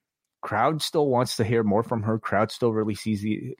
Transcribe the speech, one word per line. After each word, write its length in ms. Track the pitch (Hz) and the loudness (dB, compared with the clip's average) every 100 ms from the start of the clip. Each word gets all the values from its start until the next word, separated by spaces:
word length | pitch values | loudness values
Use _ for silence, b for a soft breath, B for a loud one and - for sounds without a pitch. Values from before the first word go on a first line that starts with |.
| _ _ _ - | _ _ _ -14
crowd 400 | - 107 135 156 | -4 0 0 0
still 240 | - 165 147 | -2 0 2
wants 300 | 120 123 - | 2 2 0
to 80 | |
hear 180 | 107 117 | 2 2
more 220 | 107 101 | 2 2
from 180 | 117 117 | 0 -2
her. 160 | 107 110 | -2 -2
Crowd 320 | - 98 110 | 0 0 0
still 220 | - 120 | 0 0
really 240 | 110 107 101 | 0 -2 -4
sees 260 | 110 104 | -2 -2
the, 320 | 107 107 127 | -2 -4 -6